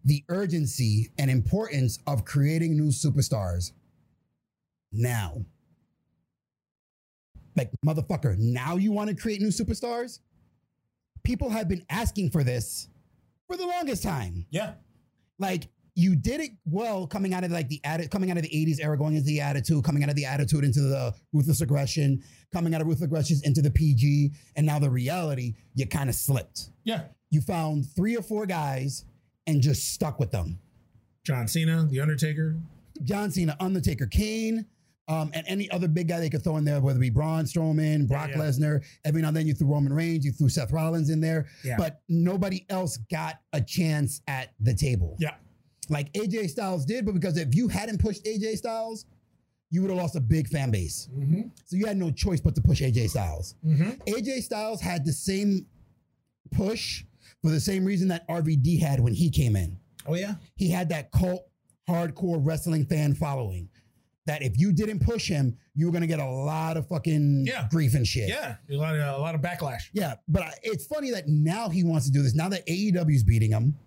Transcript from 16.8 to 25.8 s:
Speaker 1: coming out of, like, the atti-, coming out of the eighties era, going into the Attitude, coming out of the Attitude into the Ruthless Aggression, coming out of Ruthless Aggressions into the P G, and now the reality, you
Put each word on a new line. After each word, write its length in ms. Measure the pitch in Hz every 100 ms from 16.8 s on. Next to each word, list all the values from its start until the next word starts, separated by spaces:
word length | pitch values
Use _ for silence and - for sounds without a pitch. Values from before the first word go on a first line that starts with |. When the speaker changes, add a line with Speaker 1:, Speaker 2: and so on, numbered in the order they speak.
| 233 196 170
Speaker 1:
coming 260 | 208 190
out 120 | 180
of, 80 | 180
like, 160 | 170 131
the 120 | 147
atti-, 260 | 143 156 165
coming 200 | 202 185
out 60 | 175
of 60 |
the 120 | 160
eighties 260 | 151 156 151
era, 180 | 151 147
going 160 | 208
into 120 | 202 139
the 140 | 151
Attitude, 440 | 143 139 - 160
coming 180 | 135 143
out 80 | 143
of 60 | 147
the 80 |
Attitude 400 | 135 139 120 151
into 160 | 143 127
the 340 | 139 135 123 - _
Ruthless 280 | 151 143 143
Aggression, 640 | 165 147 139 - 143 135 - - _
coming 220 | 180 170
out 60 | 160
of 80 | 160
Ruthless 180 | 160 160
Aggressions 360 | 156 143 151
into 200 | 147 139
the 80 | 143
P 240 | 110 156
G, 380 | 123 143 143 143 147 - -
and 100 | 151
now 140 | 147
the 100 | 143
reality, 640 | 123 123 180 160 135 120 107 _
you 120 | -